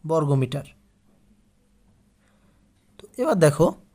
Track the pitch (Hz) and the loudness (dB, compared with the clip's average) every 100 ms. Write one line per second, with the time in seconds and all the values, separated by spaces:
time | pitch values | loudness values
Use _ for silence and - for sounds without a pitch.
0 | 156 160 143 139 127 143 - - _ _ | -2 -2 0 -2 -2 -6 -12 -20 _ _
1 | _ _ _ _ _ _ _ _ _ _ | _ _ _ _ _ _ _ _ _ _
2 | _ _ _ _ _ _ _ _ _ - | _ _ _ _ _ _ _ _ _ -20
3 | - - 254 196 156 143 170 - _ | -20 -6 -2 2 2 4 0 0 _